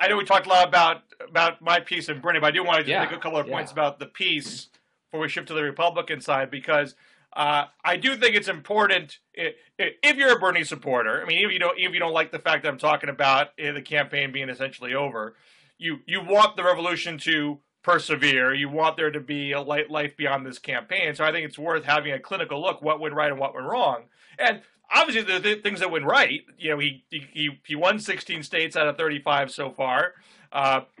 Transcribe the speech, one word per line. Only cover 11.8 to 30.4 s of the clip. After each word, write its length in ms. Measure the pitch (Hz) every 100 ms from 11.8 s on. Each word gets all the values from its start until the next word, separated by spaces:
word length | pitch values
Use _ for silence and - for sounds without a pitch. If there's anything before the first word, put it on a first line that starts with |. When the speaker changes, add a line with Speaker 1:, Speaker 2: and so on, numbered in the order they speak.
| 180
Speaker 1:
you 40 | 175
don't 140 | 170
like 180 | 160 160
the 80 | 156
fact 240 | 170 156
that 40 | 151
I'm 80 | 131
talking 320 | 151 147 147
about, 440 | 131 139 135 147 -
eh, 140 | 147
the 80 | 143
campaign 520 | - 151 139 143 139
being 180 | 131 135
essentially 420 | 127 135 - 123
over, 420 | 135 143 113 110 - _ _ _ _
you, 220 | 165 143 -
you 140 | 185
want 340 | 175 208 208 196
the 60 |
revolution 560 | 180 170 175 170 175 156
to 400 | - 156 147 147 _ _
persevere. 720 | - 170 151 147 143 131 127
You 140 | 139 143
want 280 | 151 160 156
there 140 | 151
to 80 | 147
be 340 | 143 147 139
a 80 | 143
light 300 | 143 147 151
life 260 | 151 147 -
beyond 300 | 143 139 131
this 120 | 123
campaign. 560 | - 123 110 190 165
So 100 | 147
I 80 | 156
think 140 | 165 151
it's 100 | 147
worth 260 | 160 160
having 280 | 143 151 147
a 80 | 135
clinical 420 | - 185 147 143
look 200 | 180 165
what 180 | 151 156
went 140 | 156
right 160 | 147 151
and 100 | 135
what 140 | 135
went 120 | 135 135
wrong. 380 | 247 170 120 120 _ _ -
And 220 | 233 214 - _ -
obviously 280 | 226 320 226
the, 180 | 185 185
the 140 | 208 214
things 240 | 208 196
that 100 | 185
went 140 | 160
right, 380 | 143 262 131 147 - _
you 140 | 156
know, 80 | 147
he, 240 | 147 135 _
he, 160 | 156 139
he, 280 | 156 147 139 -
he 80 |
won 240 | 147 180 214
sixteen 460 | 214 185 - 165
states 320 | 147 170 160 165
out 100 | 151
of 100 | 147
thirty-five 540 | 160 147 151 143 135
so 200 | 143 139
far. 400 | 123 131 127 180 - _ -